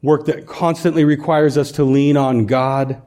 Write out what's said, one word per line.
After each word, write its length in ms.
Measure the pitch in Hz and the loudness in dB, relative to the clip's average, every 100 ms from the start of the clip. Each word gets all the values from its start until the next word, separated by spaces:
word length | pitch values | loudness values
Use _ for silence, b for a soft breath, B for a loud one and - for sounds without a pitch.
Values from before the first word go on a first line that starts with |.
work 240 | 135 151 151 | 2 0 0
that 200 | - - | -6 -8
constantly 580 | - 175 165 175 160 | -4 -4 0 -2 2
requires 520 | 151 147 147 156 151 135 | 2 2 0 2 2 0
us 160 | 139 | -4
to 120 | - | -2
lean 320 | 139 135 143 143 | 0 2 2 2
on 300 | 135 127 107 | 2 0 0
God 540 | 131 131 135 135 131 | 0 0 -2 -4 -6